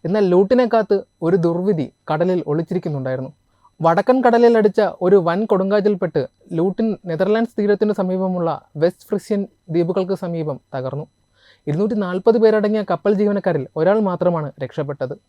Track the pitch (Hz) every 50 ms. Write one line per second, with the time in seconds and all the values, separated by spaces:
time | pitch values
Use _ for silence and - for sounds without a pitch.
0 | - 165 190 214 202 185 175 180 202 196 262 247 254 220 233 226 214 _ 202 196
1 | - _ _ _ 165 165 185 190 165 170 165 175 180 202 196 160 139 - _ _
2 | _ - 156 156 175 185 185 175 - - 147 160 165 _ 185 180 - 170 151 139
3 | 131 127 131 127 131 - - _ _ _ _ _ _ _ _ _ 156 165 170 185
4 | - - 254 262 247 247 226 233 240 233 233 220 208 214 - - 208 185 - -
5 | 180 185 196 196 165 170 165 196 226 220 208 185 190 196 208 208 190 214 208 185
6 | 196 165 _ 156 127 - _ _ _ - 175 165 175 196 190 - 220 226 196 -
7 | - 180 160 160 190 196 214 220 233 226 _ - 202 208 208 196 220 208 202 -
8 | 190 180 185 185 190 185 185 180 170 165 147 - _ _ _ 147 156 175 - _
9 | - _ 214 196 - - 214 202 196 - _ _ _ - 160 175 175 165 180 196
10 | 185 180 196 175 185 170 170 165 156 156 139 - _ _ - 135 127 127 139 143
11 | - _ _ _ _ _ _ _ _ _ _ _ _ 151 147 165 208 220 240 214
12 | 196 180 180 185 - 226 220 240 220 220 214 214 208 208 214 214 202 - 180 165
13 | _ 202 214 190 208 208 202 202 - 190 160 147 131 - _ 156 160 185 208 220
14 | 214 190 180 - 165 175 170 160 151 135 - - 139 123 - - 147 139 143 _
15 | 135 127 147 - _